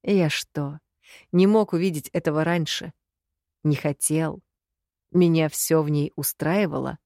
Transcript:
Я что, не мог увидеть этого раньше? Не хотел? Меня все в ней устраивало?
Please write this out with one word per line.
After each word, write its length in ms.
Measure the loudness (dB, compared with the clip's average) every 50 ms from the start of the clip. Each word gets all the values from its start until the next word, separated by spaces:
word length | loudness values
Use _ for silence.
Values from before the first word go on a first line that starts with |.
| _
Я 280 | 2 2 2 2 2
что, 500 | 0 -4 -8 _ _ -6 -6 -6 -8 -14 _ _ _ _ _ _ -20 -20 _ _ 2
не 140 | 4 4
мог 260 | 6 4 4 2 2 0
увидеть 360 | 0 0 0 -2 -4 -10 -6
этого 340 | _ -4 -2 0 0 0 0
раньше? 500 | 0 0 -2 -2 -4 -6 -8 -8 -12 -18 _ _ _ _ _ _ _ _ _ _ _ _ _ _
Не 140 | 0 0
хотел? 640 | 0 -2 -4 -4 _ -4 -2 -2 -2 -2 -4 -6 -10 _ _ _ _ _ _ _ _ _ _ _ _ _ _ 2
Меня 340 | 4 4 4 4 2 2 0
все 320 | -2 -4 -2 0 2 2
в 80 | 2 2
ней 240 | 0 -2 -2 -2 _
устраивало? 840 | -6 -8 -8 -6 _ -2 -2 0 0 0 0 -2 -4 -6 -6 -8 -10 _